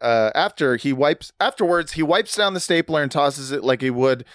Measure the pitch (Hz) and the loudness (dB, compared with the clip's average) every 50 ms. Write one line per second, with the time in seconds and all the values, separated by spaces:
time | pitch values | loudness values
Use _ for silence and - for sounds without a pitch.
0 | - 117 117 113 110 110 - - 170 208 - - 156 135 123 117 - 139 135 127 | -2 2 2 2 2 2 2 0 -2 -2 -2 -2 0 0 0 0 -2 -2 0 2
1 | 143 147 165 - - - - - - 123 - - 220 170 175 170 165 - - 160 | 2 0 0 -2 -6 -12 -6 -2 -2 -2 0 0 0 2 2 0 -2 -2 -4 -2
2 | 160 147 170 202 220 190 - 208 208 196 190 180 - - 180 165 160 - 160 151 | 0 2 2 0 0 -2 -2 -2 -2 -2 -2 -2 -2 0 0 0 0 0 0 -2
3 | 147 135 - 151 143 143 139 143 135 131 139 139 101 127 131 120 131 131 123 123 | -2 0 0 0 0 0 0 -4 -6 -6 -6 -2 0 0 0 0 0 -2 0 2
4 | 131 135 131 123 120 - - | 2 2 2 0 -4 -10 -20